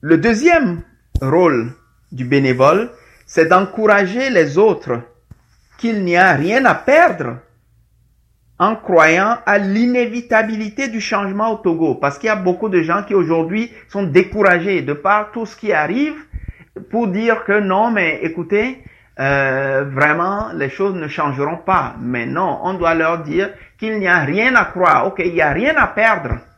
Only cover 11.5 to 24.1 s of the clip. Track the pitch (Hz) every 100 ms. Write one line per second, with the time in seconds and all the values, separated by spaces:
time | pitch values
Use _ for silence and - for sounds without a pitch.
11.5 | 220 185 165 160 - 139 139 220 208 185
12.5 | 175 220 185 160 175 202 196 160 165 165
13.5 | 202 226 - - 196 190 143 185 208 196
14.5 | 175 185 185 135 147 196 208 208 233 220
15.5 | - 214 165 151 220 302 302 - - -
16.5 | - - - 185 220 233 185 233 220 -
17.5 | 208 202 190 233 220 170 151 165 165 170
18.5 | 202 240 254 - _ _ - 135 139 139
19.5 | 131 139 135 139 135 147 156 180 202 220
20.5 | 170 139 - 196 185 151 139 151 135 143
21.5 | 165 - 190 131 - 120 123 117 139 185
22.5 | 139 180 190 170 165 160 170 151 160 202
23.5 | - - _ 220 220 190